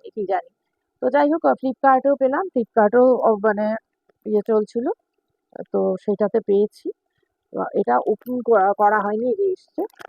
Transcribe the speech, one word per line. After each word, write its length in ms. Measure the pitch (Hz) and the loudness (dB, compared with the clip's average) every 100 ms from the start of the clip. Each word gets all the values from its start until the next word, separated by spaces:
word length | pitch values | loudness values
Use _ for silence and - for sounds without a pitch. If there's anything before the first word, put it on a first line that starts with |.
| - | -14
কি 140 | - 190 | -8 -4
জানি। 240 | 185 - _ _ _ _ - | -4 -6 _ _ _ _ -6
তো 40 | 254 | -2
যাই 180 | 285 294 | 2 2
হোক, 140 | 320 294 | 2 0
আহ, 100 | 254 | 0
Flipkart-এও 600 | 262 247 269 262 269 277 | -2 0 2 2 2 0
পেলাম, 280 | 262 285 381 | 0 -2 -4
Flipkart-এও, 580 | 254 226 - 208 240 254 240 | -4 -2 2 2 4 4 4
ও, 60 | 156 214 | 2 2
মানে, 280 | 214 208 214 220 _ _ _ _ 214 | 0 0 -2 -6 _ _ _ _ -4
ইয়ে 160 | 208 202 | -2 0
চলছিল, 380 | 214 208 233 262 466 _ _ _ _ _ - - | 0 -2 -4 -4 -6 _ _ _ _ _ -18 -6
তো 100 | 196 190 185 | -2 -2 -2
সেটাতে 380 | - 196 208 220 | -4 -2 -2 -2
পেয়েছি। 480 | - 202 208 _ 330 - _ _ _ _ _ | 0 0 0 _ -12 -12 _ _ _ _ _
আহ, 160 | - - | -8 -6
এটা 220 | - 202 247 - | -4 -2 -2 -2
ওপেন 300 | 214 240 247 | -4 -6 -6
করা, 280 | 240 220 190 | 0 2 2
করা 260 | 202 208 214 | 2 0 0
হয়নি, 260 | 202 214 247 | -2 -4 -2
এই 80 | 381 | -2
যে 100 | 392 | -2
এসছে। 300 | 370 _ - 403 - | -4 _ -10 -10 -10